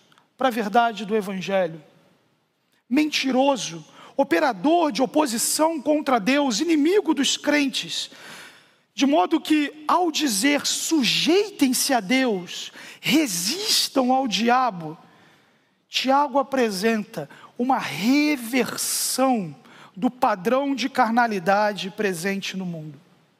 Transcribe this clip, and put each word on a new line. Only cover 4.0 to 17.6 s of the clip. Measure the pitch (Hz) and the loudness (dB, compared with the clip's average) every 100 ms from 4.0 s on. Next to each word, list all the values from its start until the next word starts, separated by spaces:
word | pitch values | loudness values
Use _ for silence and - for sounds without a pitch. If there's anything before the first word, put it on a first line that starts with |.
| - - | -8 -4
operador | 277 330 302 202 262 349 311 | 0 2 2 0 2 2 2
de | 208 | 0
oposição | 254 294 302 220 - - 311 330 | 0 2 0 0 -2 0 0 0
contra | 262 302 285 247 | 0 0 2 0
Deus, | 190 277 285 208 | 2 2 2 0
inimigo | 330 320 294 403 320 | 2 2 4 2 2
dos | 262 269 - | 0 0 -2
crentes, | - 294 277 185 165 - - - - - - - _ _ _ | 0 0 0 -2 -6 -8 -10 -12 -20 -20 -20 -20 _ _ _
de | - 262 | -2 2
modo | 302 359 320 | 2 2 0
que, | - 302 285 - - | 0 0 0 -4 -2
ao | 320 349 | 0 0
dizer | 262 285 196 269 285 - | 0 -2 0 0 0 0
"sujeitem-se | - - 320 214 165 175 359 415 - 269 254 - | -4 0 0 2 0 2 2 2 0 0 0 0
a | 254 | 0
Deus, | 185 262 254 196 175 - - - - - | 2 2 2 -2 -6 -12 -14 -16 -20 -10
resistam | - 262 294 175 180 339 427 392 - 277 247 | 0 2 2 -2 -4 -4 -2 0 0 0 2
ao | 262 269 | 2 0
diabo", | 185 233 247 254 180 160 160 - _ _ _ _ _ _ _ _ | 0 2 2 2 -2 -10 -12 -18 _ _ _ _ _ _ _ _
Tiago | - 247 269 294 254 | -4 2 2 2 0
apresenta | 269 269 226 190 220 226 202 - 143 - - | 0 0 0 0 0 0 -4 -10 -12 -14 -14
uma | - | -4